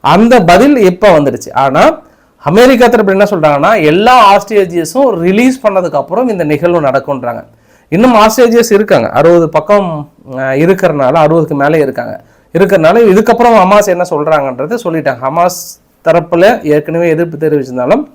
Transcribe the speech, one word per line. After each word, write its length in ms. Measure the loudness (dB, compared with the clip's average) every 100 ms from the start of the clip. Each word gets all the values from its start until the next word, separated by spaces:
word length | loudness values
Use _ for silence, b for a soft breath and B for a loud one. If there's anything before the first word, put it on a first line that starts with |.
அந்த 420 | 2 2 4 4
பதில் 340 | 4 4 4 2
இப்ப 420 | 0 2 2 2
வந்துடுச்சு. 340 | 0 -6 -8
ஆனா, 480 | -2 0 2 0 0 b b b b
அமெரிக்கா 520 | -2 2 2 4 2
தரப்பு 240 | 2 0
என்ன 120 | 0
சொல்றாங்கன்னா, 600 | 0 0 0 0 0 2
எல்லா 540 | 0 2 2 4 4 2
ஹாஸ்டேஜஸும் 720 | 0 -2 -2 -4 -4 -2 -2
ரிலீஸ் 560 | 0 -2 0 0 0 -2
பண்ணதுக்கு 260 | -2 -4
அப்புறம் 340 | -6 -4 -4 -4
இந்த 160 | -4
நிகழ்வு 380 | -4 -2 0 0
நடக்கும்ன்றாங்க. 640 | -2 -2 -4 -8 -8 -10 -16 b b b b
இன்னும் 260 | 0 2 2
ஹாஸ்டேஜஸ் 580 | 2 2 2 2 0
இருக்காங்க, 360 | -2 0 -2 0
அறுபது 400 | -2 2 2 0
பக்கம், 600 | -4 0 -2 -2 -8 -12 _ -14
அஹ், 40 | -8
இருக்கிறனால, 800 | -4 0 0 0 -2 0 0 2
அறுபதுக்கு 380 | 2 0 -2
மேலே 260 | -2 0 0
இருக்காங்க, 420 | -2 -4 -12 -14 b b b -2
இருக்கிறனால 420 | 0 2 2 4
இதுக்கப்புறம் 560 | 4 2 2 2 2 2
ஹமாஸ் 300 | 4 2 2
என்ன 180 | -2 -2
சொல்றாங்கன்றதை 680 | -4 -2 -2 -2 -6 -8 -6
சொல்லிட்டாங்க. 340 | -6 -4 -4 -4
ஹமாஸ் 600 | -6 -2 -2 -4 -16 -20 _ _ 0
தரப்புல 540 | 0 0 0 2 0
ஏற்கனவே 460 | -2 -2 -2 -4 -2
எதிர்ப்பு 380 | -2 -4 -4 -2
தெரிவிச்சிருந்தாலும் 560 | -2 -4 -6 -2 -2 -2